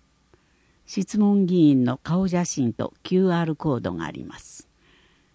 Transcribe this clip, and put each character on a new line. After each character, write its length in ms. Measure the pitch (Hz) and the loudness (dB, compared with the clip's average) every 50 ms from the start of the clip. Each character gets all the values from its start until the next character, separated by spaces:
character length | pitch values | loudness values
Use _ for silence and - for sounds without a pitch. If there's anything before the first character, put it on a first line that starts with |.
| _ _ _ _ _ _ _ _ _ _ _ _ _ _ _ _ _ | _ _ _ _ _ _ _ _ _ _ _ _ _ _ _ _ _
質 340 | - - 202 185 - - 208 | -8 -6 -6 -6 -2 0 2
問 280 | 208 202 202 202 190 | 2 4 4 4 2
議 240 | 175 185 180 160 147 | 2 4 6 6 6
員 140 | 139 131 123 | 6 4 2
の 120 | 123 127 | 0 -2
顔 320 | - - - 165 185 190 185 | -4 -4 -2 0 0 0 0
写 160 | 175 175 175 | 0 -2 -2
真 300 | - - - 127 117 110 | -2 -2 -2 -2 -2 -2
と 180 | - - - - _ | -4 -6 -8 -8 _
キ 140 | - - 185 | -6 -2 0
ュ 140 | 185 190 185 | 2 2 2
ー 80 | 170 170 | 2 0
ア 20 | |
ー 40 | 170 | 0
ル 100 | 160 151 | -2 -4
コ 200 | - - 160 131 | -4 -2 -2 -2
ー 40 | 117 | -2
ド 140 | - 92 87 | -2 -4 -6
が 100 | 82 80 | -6 -6
あ 60 | 71 | -8
り 140 | - - - | -8 -10 -14
ま 140 | - - - | -14 -16 -18
す。 300 | - - - - - _ _ _ _ _ _ _ _ _ _ _ _ _ | -18 -18 -18 -20 -20 _ _ _ _ _ _ _ _ _ _ _ _ _